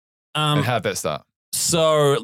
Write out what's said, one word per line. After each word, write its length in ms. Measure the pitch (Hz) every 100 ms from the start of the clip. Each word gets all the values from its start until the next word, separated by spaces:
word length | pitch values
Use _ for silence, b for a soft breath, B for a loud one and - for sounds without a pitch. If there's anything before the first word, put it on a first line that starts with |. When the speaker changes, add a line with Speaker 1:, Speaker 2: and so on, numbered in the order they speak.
| _ _ _ 151
Speaker 1:
Um, 220 | 151 147
Speaker 2:
And 80 | 123
how 60 | 117
did 40 | 107
that 60 | 95
start? 240 | 85 73 - _ _
Speaker 1:
So 680 | - - 165 160 156 143 135